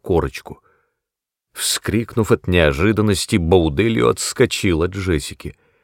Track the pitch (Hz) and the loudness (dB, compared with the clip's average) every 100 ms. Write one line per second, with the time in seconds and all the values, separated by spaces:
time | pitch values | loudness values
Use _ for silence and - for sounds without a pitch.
0 | - 85 69 - - - _ _ _ _ | -2 0 0 -8 -18 -20 _ _ _ _
1 | _ _ _ _ _ - - - - 104 | _ _ _ _ _ -8 -6 -4 -2 -4
2 | 110 120 107 120 - 90 78 69 101 104 | -2 -2 0 0 2 2 2 2 0 2
3 | 107 95 - 107 82 92 80 69 113 113 | 2 0 0 0 4 4 4 0 0 2
4 | 60 - - - 123 - 101 80 90 98 | 0 0 -4 0 0 2 0 0 -2 -4
5 | 92 78 - - - - _ _ | -2 -2 -4 -14 -16 -16 _ _